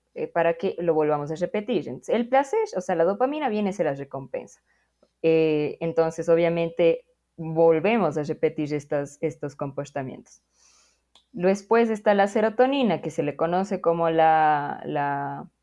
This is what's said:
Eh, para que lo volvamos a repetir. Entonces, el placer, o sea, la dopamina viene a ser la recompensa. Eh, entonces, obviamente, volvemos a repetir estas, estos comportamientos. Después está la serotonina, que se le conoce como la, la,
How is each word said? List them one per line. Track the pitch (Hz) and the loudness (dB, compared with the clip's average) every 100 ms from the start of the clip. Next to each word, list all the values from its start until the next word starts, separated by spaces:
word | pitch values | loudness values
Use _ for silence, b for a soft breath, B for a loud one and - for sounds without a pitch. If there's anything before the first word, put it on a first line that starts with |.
| _ | _
Eh, | - 156 | -10 -4
para | 170 165 | 0 0
que | 170 190 - | 0 -4 -2
lo | 170 | 0
volvamos | 156 151 147 147 | 2 2 0 -4
a | 160 | -6
repetir. | 175 208 208 233 131 | -4 -4 -2 -4 -4
Entonces, | 127 - | -10 -4
el | 220 233 | -2 2
placer, | 269 277 440 427 185 | 0 2 -2 -2 -4
o | |
sea, | - | -2
la | 170 | 2
dopamina | 170 202 262 302 269 | 2 2 -2 -2 -2
viene | 214 196 | -2 -2
a | |
ser | 185 160 | -2 -2
la | |
recompensa. | 139 139 135 135 143 - - _ _ _ _ _ _ | -4 -8 -12 -10 -10 -12 -20 _ _ _ _ _ _
Eh, | 160 160 160 151 147 - | 2 4 4 2 -2 -4
entonces, | 165 165 165 165 170 | -2 0 0 -2 2
obviamente, | 165 170 170 170 165 165 165 - _ _ - | 2 4 0 -2 2 2 2 -4 _ _ -10
volvemos | 160 160 165 160 190 233 165 151 | -4 4 6 6 2 2 0 -2
a | |
repetir | 147 151 160 156 147 | -4 -2 -2 -2 -4
estas, | 147 - 147 139 - | -6 -4 -4 -4 -6
estos | 156 151 143 - | -6 -6 -10 -8
comportamientos. | 143 139 143 143 131 - - _ _ b b b b b _ _ _ | -10 -8 -10 -10 -10 -12 -20 _ _ b b b b b _ _ _
Después | 233 180 202 - 226 233 | -2 0 0 2 2 2
está | 214 214 | 0 2
la | 202 202 | 2 2
serotonina, | 214 220 214 254 277 226 160 | 0 0 2 2 2 0 0
que | 160 | -4
se | 160 | -4
le | 147 143 | -4 -2
conoce | 165 180 196 190 | -2 0 -2 -2
como | 165 170 165 | 0 0 2
la, | 160 160 160 156 147 143 - | 4 4 4 4 2 -2 -8
la, | - 147 143 143 139 143 - _ | -6 -4 -2 -4 -6 -10 -14 _